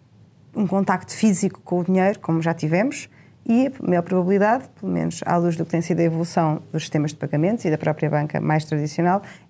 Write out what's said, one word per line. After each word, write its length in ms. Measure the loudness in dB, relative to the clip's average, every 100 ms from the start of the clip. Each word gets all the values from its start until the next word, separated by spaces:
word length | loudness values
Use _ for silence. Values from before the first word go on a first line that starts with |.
| _ -20 -20 -20 -8 -2
um 100 | 0
contacto 460 | 0 0 0 -4
físico 480 | 0 2 2 0 -4
com 180 | -4 -2
o 40 |
dinheiro, 340 | 2 2 2 0
como 200 | -2 0
já 140 | 0
tivemos, 560 | -2 0 2 0 -4 -12 -20 -20 -8 0
e 200 | 2 2
a 200 | -2 0
maior 160 | 0
probabilidade, 640 | 2 0 2 2 4 0 -4 -10
pelo 100 | -4
menos 300 | -2 -2 -4 0
à 100 | 2
luz 200 | 2 0
do 100 | -2
que 40 |
tem 100 | -2
sido 180 | 0 2
a 40 |
evolução 580 | 2 0 -2 0 0 0 -4
dos 100 | -6
sistemas 280 | -2 -2 -2
de 80 | -4
pagamentos 480 | -4 0 0 0 -2
e 40 |
da 60 | -2
própria 320 | -2 -2 0
banca 320 | 0 -2 -2
mais 240 | 0 0
tradicional, 580 | 0 -2 -2 0 2 0 -4 -18